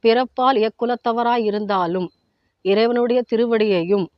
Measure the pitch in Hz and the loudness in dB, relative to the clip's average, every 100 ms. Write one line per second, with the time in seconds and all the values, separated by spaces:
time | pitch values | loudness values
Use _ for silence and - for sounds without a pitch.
0 | 226 226 254 - 254 262 220 - 240 240 | 4 2 0 0 0 2 0 -2 -4 -2
1 | 233 233 240 240 214 202 208 196 175 180 | -2 -2 0 0 -2 -4 -4 -2 -2 -4
2 | 180 _ _ _ _ _ 185 202 233 240 | -6 _ _ _ _ _ -2 0 2 0
3 | 240 247 240 - 233 226 214 185 170 202 | 0 0 0 -2 0 0 2 0 0 -2
4 | 175 | -2